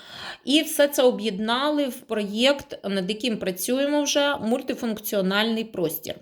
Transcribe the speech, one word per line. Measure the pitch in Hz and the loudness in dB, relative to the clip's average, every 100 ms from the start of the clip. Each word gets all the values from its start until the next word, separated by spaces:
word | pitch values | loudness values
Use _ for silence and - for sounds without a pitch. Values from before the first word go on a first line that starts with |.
| - - - - | -18 -14 -14 -10
І | - 294 | 2 2
все | 320 - 285 | 2 2 2
це | 294 | 6
об'єднали | 254 202 214 190 220 247 294 294 277 | 4 4 -4 -2 -2 0 0 2 0
в | 233 | -4
проєкт, | - 220 202 214 254 285 - - 196 | -6 -4 -2 2 2 2 -4 -10 -4
над | 196 180 | -2 -2
яким | 214 254 214 | -2 -2 -2
працюємо | 190 185 - 262 285 294 | -4 -4 -2 0 2 2
вже: | 277 285 285 285 | 2 2 2 0
мультифункціональний | 214 262 - 247 233 214 - 208 185 196 220 226 | 0 -2 -2 -4 -4 -4 -2 0 2 2 2 0
простір. | 220 202 160 - - - | -4 -2 -2 -2 -10 -12